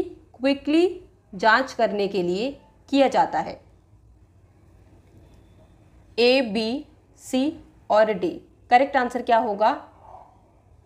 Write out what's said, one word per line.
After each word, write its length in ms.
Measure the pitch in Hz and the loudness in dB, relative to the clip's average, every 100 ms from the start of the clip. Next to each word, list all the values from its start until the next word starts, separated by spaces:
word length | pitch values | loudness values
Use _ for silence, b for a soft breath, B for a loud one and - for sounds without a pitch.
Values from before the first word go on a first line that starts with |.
| 359 - - - | 0 -8 -20 -6
क्विकली 680 | 262 277 285 311 359 349 - _ _ 185 | -2 -2 0 2 2 -2 -14 _ _ -2
जांच 380 | 220 226 262 | 2 2 0
करने 340 | - 220 208 196 | -2 -2 0 -4
के 160 | 196 | -2
लिए 380 | 175 185 254 277 _ _ _ | -2 -2 -4 -8 _ _ _
किया 180 | 277 262 | 2 2
जाता 320 | - - 156 | 2 0 -2
है। 220 | 160 - - _ _ _ _ _ _ _ _ _ _ _ _ _ _ - - - _ - - _ _ - - - | -6 -10 -20 _ _ _ _ _ _ _ _ _ _ _ _ _ _ -20 -20 -20 _ -20 -20 _ _ -20 -10 0
ए, 220 | 240 262 | 2 4
बी, 440 | 233 202 220 262 - _ _ _ | 0 -4 -4 -6 -10 _ _ _
सी 420 | - 254 277 311 - _ - | -6 -2 -2 -4 -14 _ 0
और 220 | 208 214 | 2 2
डी। 300 | 190 175 - - _ _ | 0 -4 -8 -14 _ _
करेक्ट 280 | 247 269 269 | 2 4 0
आंसर 240 | 240 247 | -2 -4
क्या 160 | - 233 | 0 0
होगा? 500 | - 202 220 285 - - - - - _ _ _ _ _ | 0 0 0 0 -6 -20 -20 -20 -20 _ _ _ _ _